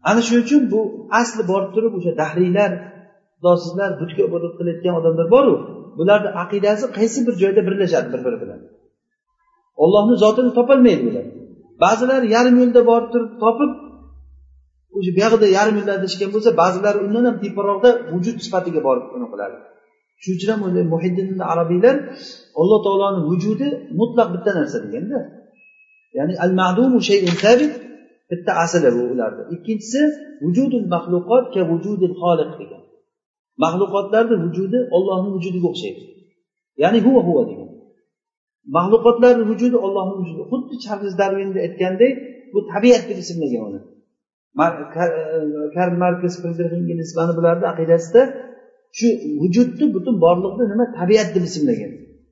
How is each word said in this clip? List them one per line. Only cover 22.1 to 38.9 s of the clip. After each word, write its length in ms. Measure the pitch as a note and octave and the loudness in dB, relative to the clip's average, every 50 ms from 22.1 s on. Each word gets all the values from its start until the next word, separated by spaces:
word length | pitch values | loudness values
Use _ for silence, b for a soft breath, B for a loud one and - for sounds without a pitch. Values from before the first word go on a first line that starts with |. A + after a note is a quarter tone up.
| B B B B B B B B _ | B B B B B B B B _
Alloh 260 | C#3+ E3 F#3+ G#3+ G#3+ | 0 4 4 4 4
taoloni 400 | G#3 G3+ G3 F#3+ G3 G3 G3 F#3 D#3+ | 4 2 0 2 0 0 -2 -2 -2
vujudi 460 | D3+ F3 F3+ E3 G#3+ A3 - C4+ C#4+ C#4+ - - - | -2 -2 -2 -2 -2 -2 -2 -2 -4 -4 -6 -10 -8
mutlaq 380 | - D#3+ A3 B3 A#3 A#3+ A3 F3 | -2 -2 -2 0 2 0 0 0
bitta 200 | F3 - - G#3 G3 | -2 -4 -2 -2 0
narsa 260 | E3+ C#3+ - - A#2 | 0 -2 -2 -4 -8
deganda. 380 | G#2 G#2 G#2 A#2+ F3+ G#3+ C#4+ B3+ - - - - _ _ _ _ _ _ _ _ _ _ _ _ _ _ _ | -8 -8 -8 -8 -8 -6 -6 -6 -8 -8 -16 -20 _ _ _ _ _ _ _ _ _ _ _ _ _ _ _
Ya'ni 200 | C3 C#3+ E3 F#3 | -4 -4 -2 -2
al-ma'dumu 640 | - E3+ F3+ F#3 F#3 F#3 F3+ F3+ G3 B3 C4+ B3+ A3+ | -2 0 0 2 2 2 2 2 2 2 4 4 2
shay'un 360 | F#3 - G3+ G3+ F#3 F3 E3+ | 2 2 2 2 2 0 -2
sabit, 360 | - - G#3 A#3+ B3 D4+ D4+ - - - - - - _ _ _ _ _ _ | 2 4 4 6 6 4 0 -4 -6 -16 -18 -20 -20 _ _ _ _ _ _
bitta 220 | F3 E3+ E3 G#3+ F#3 | -10 -6 -4 -2 0
asli 360 | D#3 E3+ E3 F3 E3+ D3+ C3 | 0 0 0 0 2 4 4
bu 120 | A#2 A#2+ B2 | 2 2 -2
ularda. 380 | B2 C3 B2 A2+ G#2+ G2+ - - - | -2 -2 -4 -4 -4 -6 -8 -12 -12
Ikkinchisi, 520 | E3+ E3+ - A3+ A3 G#3 - - - C#4 D4+ D4+ D4 - - - - | -12 -12 -6 -6 -6 -6 -6 -6 -2 0 0 0 0 -4 -14 -20 -16
"Vujudul 500 | - C#3+ E3+ F3 A3 C4+ A#3+ A#3+ A#3 G3+ | -6 -4 -2 0 0 0 0 -2 -2 -2
maxluqot 580 | F3 F3 E3+ - F3 F3+ F3 F3 F3 A3+ B3+ B3 - | -2 -4 -4 -2 -2 -4 -4 0 2 2 2 2 2
ka 100 | - G3 F3+ | -2 -2 0
vujudil 520 | D#3+ E3 E3+ F#3 G3+ G#3 F#3 F#3 F3 F3+ | 0 0 -2 -2 -4 -2 0 -2 -2 -2
xoliq", 340 | - E3+ F3 E3+ D#3+ D3 - - | -2 0 0 2 2 0 -4 -6
degan. 300 | - G2+ - - - _ _ _ _ _ _ _ _ _ _ _ _ _ _ _ - | -16 -16 -18 -20 -20 _ _ _ _ _ _ _ _ _ _ _ _ _ _ _ -2
Maxluqotlarni 800 | D3 E3 E3 F#3 G3 F#3+ F3+ G3 G3 G3 G#3 A3 A#3 A#3 A#3 F#3+ | -2 -2 0 0 -2 -2 -2 -4 -4 0 0 0 2 2 0 0
vujudi 400 | E3 F3 E3 F3 F#3+ F#3+ G#3 B3+ B3 - | 0 -4 -4 -4 -4 -2 -2 -2 -2 0
Allohning 440 | - F3 F#3+ G3 F#3+ F#3 F#3 G3+ F#3+ | 0 0 0 0 -2 -2 -4 -4 -4
vujudiga 340 | F#3+ E3+ F#3+ F3+ F3+ F3 E3 | -6 -6 -6 -4 -2 -4 -4
o'xshaydi. 340 | - - A2 G2+ F#2 - - - - _ _ _ _ _ _ _ _ _ _ _ _ - | -4 -4 -10 -10 -12 -12 -18 -20 -20 _ _ _ _ _ _ _ _ _ _ _ _ 0
Ya'ni 200 | C#3+ F3+ A3 A#3 | 0 2 2 4
huwa 200 | G3+ A#3+ C4+ B3 F3+ | 4 6 4 4 4
huwa 200 | E3+ E3 C3+ A2 | 4 2 0 0
degan. 260 | F#2 - - - - - - _ _ _ _ _ _ _ _ _ _ _ _ _ _ _ _ _ - | -2 -4 -14 -16 -18 -20 -20 _ _ _ _ _ _ _ _ _ _ _ _ _ _ _ _ _ -2
Maxluqotlarni 760 | C3+ D#3+ F3 G3 | -2 0 2 4